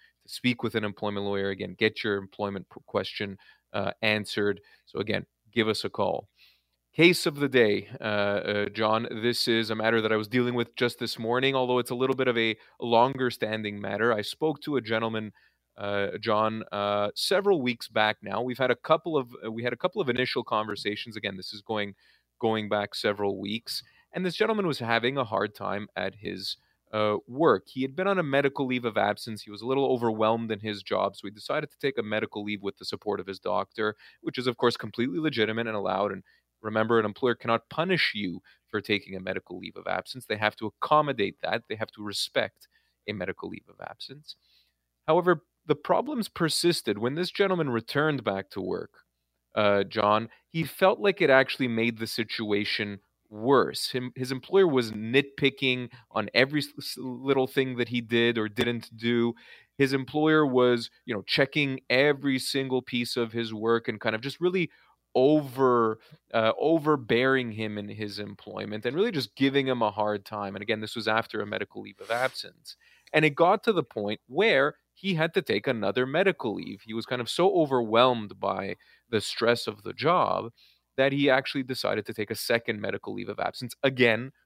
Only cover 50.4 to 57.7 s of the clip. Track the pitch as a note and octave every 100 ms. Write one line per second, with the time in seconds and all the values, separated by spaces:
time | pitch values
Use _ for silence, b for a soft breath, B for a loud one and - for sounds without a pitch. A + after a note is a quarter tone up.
50.4 | b E3 D3+ - F#3+ G#3+ G3+ F#3+ D#3 C3+
51.4 | C3 - B2+ A2+ A#2 A2+ A2 - A2+ -
52.4 | G#2+ G2+ G#2 - G#2 G2+ _ _ _ G#2+
53.4 | A#2 C3+ D#2+ - - B2+ B2+ - B2+ C3
54.4 | - F#3+ F#3 C3 A2+ G#2+ A2 C3+ D3 -
55.4 | D3 C#3 C3+ B2+ B2 b b - G#2 -
56.4 | C3+ D3+ C#3+ - - - C3 B2 C3+ C#3
57.4 | C3+ - C3